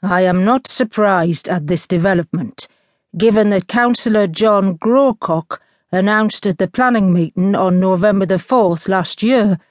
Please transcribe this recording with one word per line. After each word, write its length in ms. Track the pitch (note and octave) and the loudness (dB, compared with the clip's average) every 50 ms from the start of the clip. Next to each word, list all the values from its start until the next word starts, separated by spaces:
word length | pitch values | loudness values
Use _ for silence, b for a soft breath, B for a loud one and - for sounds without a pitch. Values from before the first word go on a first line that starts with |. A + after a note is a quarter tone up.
I 200 | - F#3 F#3 F3+ | -2 0 0 2
am 220 | F#3 F#3 F3+ F3+ F#3 | 2 2 2 2 2
not 220 | G3+ A#3+ C4 C4 | 2 2 0 0
surprised 800 | - - - B3+ A3 - - G#3+ G3+ G3 F3+ E3+ E3+ E3+ D3 - - | -4 -4 -4 -4 -4 -2 0 2 2 2 2 0 0 -2 -4 -4 -6
at 200 | E3+ F3+ D3 D3 | -6 -4 -2 -2
this 180 | F3 E3 - | -4 -4 -4
development, 800 | - F#3+ F3 E3 G3 F#3+ F3 E3+ E3 - E3+ D#3 G#2+ - - - - _ _ _ _ _ _ _ _ _ | -2 -2 0 0 0 0 0 -2 -4 -6 -8 -8 -8 -10 -12 -16 -16 _ _ _ _ _ _ _ _ _
given 320 | F3 G3 A3+ G#3+ G#3+ G#3+ G#3 | 0 0 2 2 2 2 2
that 160 | G#3 F#3+ F3 | 0 -2 -2
Councillor 600 | _ - - A#3+ A#3+ B3 - - A#3+ G#3+ G#3+ G#3 | _ -2 0 0 0 0 -2 -2 -2 0 0 0
John 500 | F#3+ E3 D#3 G#3+ A3 G#3+ G3+ G3 G3 F3+ | 0 -2 0 0 2 2 2 2 0 -2
Grocott 840 | D#3+ - G#3+ A#3+ C4 C#4 C4+ A#3+ - - - E3+ D#3+ D#3+ _ - - _ _ _ _ _ _ | -2 -2 0 2 2 2 2 0 -2 -4 -4 -4 -4 -4 _ -12 -14 _ _ _ _ _ _
announced 560 | - F3+ F#3+ G3+ G#3+ G#3+ A3 G#3+ - - - | -2 0 0 2 2 2 0 -2 -2 -4 -4
at 120 | G3+ F#3 - | -4 -2 -2
the 100 | - F3+ | -2 -4
planning 460 | _ - B3 B3+ B3 A3+ G3+ F#3+ F3+ | _ 0 0 2 2 2 2 2 2
meeting 400 | F3 E3+ D#3+ - - F3+ G3 G3+ | 2 0 -2 -2 -2 -2 0 0
on 260 | - F#3 F#3 F3+ F3+ | 0 0 0 2 2
November 460 | F#3 F#3+ F#3+ F3+ F3 G#3+ G#3 G3 F#3+ | 2 2 0 2 2 2 2 2 0
the 120 | F3 F#3+ F3+ | 0 -2 -4
fourth 500 | - - B3+ B3+ A3 F#3 F3 E3 - - | -2 0 0 2 2 2 0 -2 -4 -2
last 340 | G3 F#3+ F3 - - - | -2 -2 -2 -4 -6 -4
year 360 | - A3 C4 B3+ G#3+ G#3 F#3+ E3+ _ _ | -2 0 0 2 2 2 0 -2 _ _